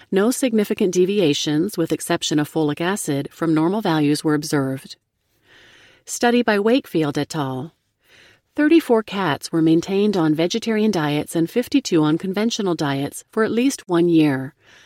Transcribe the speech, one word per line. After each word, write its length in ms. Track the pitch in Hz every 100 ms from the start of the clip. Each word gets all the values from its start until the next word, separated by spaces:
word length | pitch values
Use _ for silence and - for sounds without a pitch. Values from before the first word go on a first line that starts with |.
| -
No 220 | 190 220
significant 600 | - 254 220 208 220 190
deviations, 880 | 180 185 208 156 147 156 151 196 -
with 140 | 160
exception 480 | 156 - 170 - 151
of 120 | 147
folic 280 | 160 147 143
acid, 480 | 170 208 - 139 139
from 240 | - 165
normal 260 | 156 165 214
values 440 | 208 156 147 147
were 100 | 160
observed. 600 | 151 156 147 135 135 - - _ _ _ _ _ - - - _ _
Study 380 | - - 240 240
by 160 | 233 202
Wakefield 580 | 214 277 - 165 147 147
et 200 | 143 160
al. 360 | 135 131 165 _ _ _ _ _ - _ _ -
Thirty-four 480 | 294 330 - 226
cats 480 | - 196 170 135 -
were 100 | 165
maintained 540 | 160 170 190 196 208 190
on 180 | 156
vegetarian 560 | 151 175 226 233 214 220
diets 460 | 185 147 147 - 170
and 120 | 165
fifty-two 540 | 240 - - - 165
on 160 | 151 165
conventional 560 | 190 196 226 - 196
diets 480 | 160 147 139 143 - -
for 140 | 220
at 80 | 214
least 360 | 220 269 - -
one 200 | 170 175
year. 480 | 160 151 131 131 _ _ -